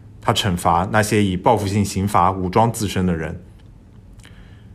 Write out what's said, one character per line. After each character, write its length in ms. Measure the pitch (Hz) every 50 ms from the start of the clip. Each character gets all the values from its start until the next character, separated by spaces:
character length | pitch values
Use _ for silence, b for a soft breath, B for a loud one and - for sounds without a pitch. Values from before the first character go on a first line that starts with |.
| b b b -
它 100 | - 120
惩 240 | 113 - - 101 87
罚 320 | 87 - 90 85 85 92 110
那 120 | 113 107
些 200 | 107 107 117 104
以 140 | 104 95 92
报 180 | 90 - 131 117
复 120 | 98 101
性 180 | 95 101 107 98
刑 240 | - - 95 95 98
罚 240 | - 92 87 92
武 160 | 95 95 90 90
装 240 | 90 110 113 117
自 160 | - - 107 90
身 160 | - 95 92
的 100 | 92 85
人。” 280 | 78 78 76 82 - - - - - - - - - - - - - - - - - B B B B B B B B B B B